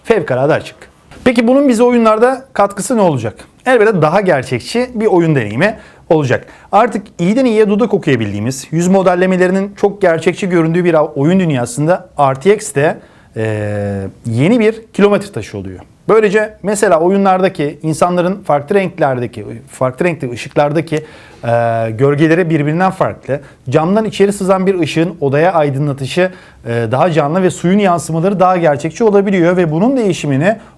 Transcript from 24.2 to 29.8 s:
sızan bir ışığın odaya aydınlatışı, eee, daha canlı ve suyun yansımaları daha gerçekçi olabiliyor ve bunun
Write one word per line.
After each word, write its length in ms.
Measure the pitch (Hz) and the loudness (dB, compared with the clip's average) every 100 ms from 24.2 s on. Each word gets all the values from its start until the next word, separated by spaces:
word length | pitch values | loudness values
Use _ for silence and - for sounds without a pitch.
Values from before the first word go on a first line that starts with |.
| 202 | 0
sızan 340 | 202 185 190 190 | 0 0 2 2
bir 120 | 180 | 0
ışığın 360 | 147 160 170 - | -2 -2 -2 -2
odaya 320 | 139 143 170 | -2 2 2
aydınlatışı, 760 | 170 147 135 147 139 131 175 180 180 - - 123 | 2 0 -2 -4 -4 -4 -2 -2 -4 -20 -14 -6
eee, 240 | 117 113 | -4 0
daha 200 | 127 180 | 0 2
canlı 320 | 156 143 180 | 2 0 0
ve 60 | 185 | 0
suyun 300 | 175 175 208 | 0 0 2
yansımaları 600 | 196 170 - 165 185 185 | 2 0 -2 -2 0 2
daha 180 | 185 185 | 2 2
gerçekçi 460 | 165 139 160 - | 2 0 -4 0
olabiliyor 540 | 214 202 202 190 165 185 | 2 2 2 2 2 2
ve 140 | 165 | 0
bunun 260 | 160 | 0